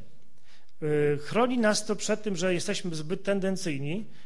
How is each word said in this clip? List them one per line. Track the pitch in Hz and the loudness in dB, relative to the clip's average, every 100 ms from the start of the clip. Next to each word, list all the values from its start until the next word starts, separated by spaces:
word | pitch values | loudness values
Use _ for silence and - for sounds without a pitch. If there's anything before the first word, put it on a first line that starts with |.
| - - - - - - - - | -6 -6 -6 -6 -6 -6 -6 -4
yy, | 151 147 147 147 | 0 4 4 2
chroni | - 214 247 254 | 0 2 4 4
nas | 214 208 - | 4 4 0
to | 208 | -2
przed | - 208 | 0 0
tym, | 214 170 | 0 0
że | 185 | 2
jesteśmy | 175 208 196 180 | 2 0 -2 -2
zbyt | 160 156 190 | -4 -2 -2
tendencyjni | 196 202 190 185 175 139 143 190 214 - | 0 2 2 0 -2 -2 -2 -4 -4 -6